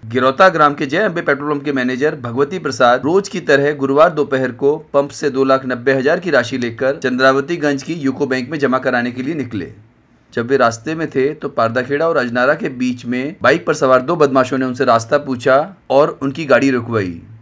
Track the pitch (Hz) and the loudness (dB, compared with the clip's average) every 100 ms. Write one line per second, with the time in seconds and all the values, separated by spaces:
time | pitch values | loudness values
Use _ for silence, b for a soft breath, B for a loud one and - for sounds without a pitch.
0 | 110 120 127 131 190 165 147 143 151 156 | -4 0 0 6 4 6 2 2 -2 0
1 | 214 170 - 139 147 143 139 135 123 123 | -2 -2 -2 -2 -2 -4 -2 -2 -2 0
2 | 147 139 120 117 143 185 156 117 123 127 | -2 -2 -6 -2 -2 -2 -6 2 2 4
3 | 131 185 196 190 - 139 143 147 135 139 | 2 0 -2 -8 2 2 2 0 0 4
4 | 170 151 135 131 127 117 143 156 - 143 | 4 4 -2 0 -2 0 0 0 -2 -2
5 | 139 - 151 131 135 135 131 123 120 135 | -2 -4 -4 0 2 2 0 -4 0 2
6 | 127 175 180 139 123 135 139 113 131 151 | 2 0 2 0 0 -4 -6 -2 -2 -2
7 | 131 127 135 135 139 170 147 143 139 170 | -2 2 4 4 0 -2 -2 -2 -6 -4
8 | 135 123 139 131 123 156 139 127 131 123 | -4 -2 -2 -2 -4 -2 0 0 0 -2
9 | 123 120 131 165 117 107 80 - - _ | -4 -6 -8 -6 -6 -8 -10 -14 -20 _
10 | _ _ _ - 117 135 120 113 - 160 | _ _ _ -6 0 2 2 0 -6 -6
11 | 151 143 131 156 151 - 113 117 127 143 | -4 0 -2 -2 -8 -2 0 -2 -2 -2
12 | 165 160 123 120 127 156 160 123 127 120 | 0 0 -2 0 0 0 -4 -4 -4 -4
13 | 120 123 135 - 120 165 170 156 135 127 | -6 -6 -6 0 2 2 0 0 2 2
14 | 127 170 143 131 - 135 131 123 127 117 | 2 2 2 2 0 -2 -4 -2 2 2
15 | 113 147 139 127 135 135 170 190 _ 131 | 2 -2 -2 -4 2 2 2 -10 _ 2
16 | 160 - 135 135 151 120 135 123 113 113 | 2 0 -6 -6 2 4 4 0 -2 -4
17 | 95 85 95 - | -4 -8 -16 -20